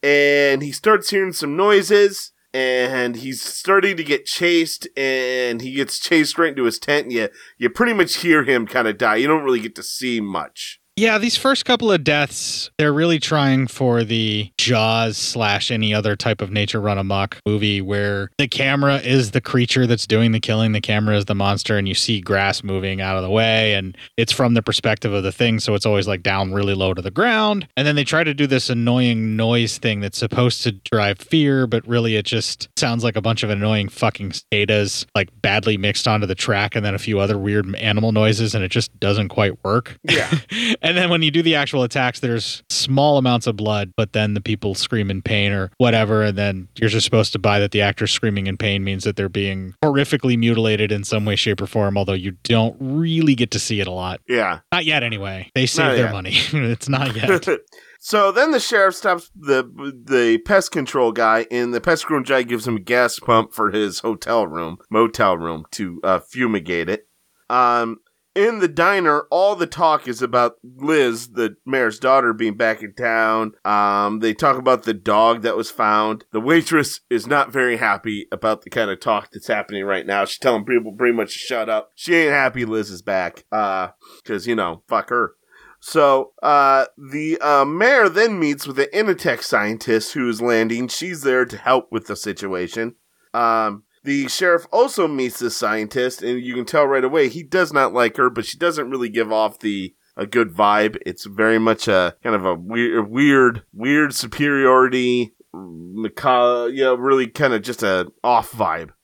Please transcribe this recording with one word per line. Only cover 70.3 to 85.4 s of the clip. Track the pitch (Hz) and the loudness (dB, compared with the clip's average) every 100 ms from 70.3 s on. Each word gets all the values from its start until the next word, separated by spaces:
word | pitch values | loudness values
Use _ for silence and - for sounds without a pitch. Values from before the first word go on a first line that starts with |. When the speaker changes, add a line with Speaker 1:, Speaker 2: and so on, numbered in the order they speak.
| 123 120 - | 2 0 -2
Speaker 1:
Liz, | 120 127 143 156 127 117 120 | -20 -8 0 2 2 0 -8
the | 117 113 - - | -4 -4 -4 -4
mayor's | 135 117 110 | 0 0 0
daughter, | 131 135 120 | 2 4 4
being | 110 113 104 | 0 -2 0
back | 113 110 | -2 -2
in | 107 | -8
town. | - 120 113 113 110 110 - - | -6 -2 2 2 0 -2 -6 -2
Um, | 104 101 101 101 107 | 2 2 2 0 0
they | 110 107 | -2 0
talk | 147 131 | 0 2
about | 127 123 | 2 2
the | 117 | 0
dog | 104 101 107 113 117 | -4 0 4 4 2
that | 110 98 | 0 -2
was | 113 | -6
found. | - 107 107 107 107 - | -2 2 2 0 -4 -6
The | 110 | -6
waitress | 120 165 160 156 139 - _ | 2 2 4 0 0 -8 _
is | 120 110 | -4 0
not | 143 135 | 0 0
very | 127 127 117 | 0 0 0
happy | 113 98 113 104 - | 0 0 -4 -8 -8
about | 92 110 107 | -4 -2 -2
the | - | -4
kind | 127 107 | -4 -2
of | 95 | -4
talk | - 104 - | -2 -2 -2
that's | 104 - | -18 -4
happening | 107 - 104 98 | -4 -4 -6 -4
right | 95 82 | -4 -2
now. | 101 98 | -2 -2
She's | - | -2
telling | 135 113 107 | 0 0 2
people | 123 110 104 | 0 0 0
pretty | 123 120 | 0 2
much | 104 | -2
to | - | -6
shut | - 120 110 | -6 -4 -2
up. | 110 - _ | -4 -4 _
She | - | 0
ain't | 170 156 | 2 4
happy | 143 131 127 | 2 0 -2
Liz | 113 110 101 | -4 -2 -4
is | 92 | -8
back, | 95 95 87 - _ | -4 -2 -2 -8 _
uh, | 110 104 95 90 _ - - | -2 -2 -2 -6 _ -20 -20
'cause, | - 104 110 | -8 -6 -2
you | 113 | -2
know, | 90 82 _ | -2 -6 _
fuck | 113 - | -4 -2
her. | 120 104 _ | -2 -2 _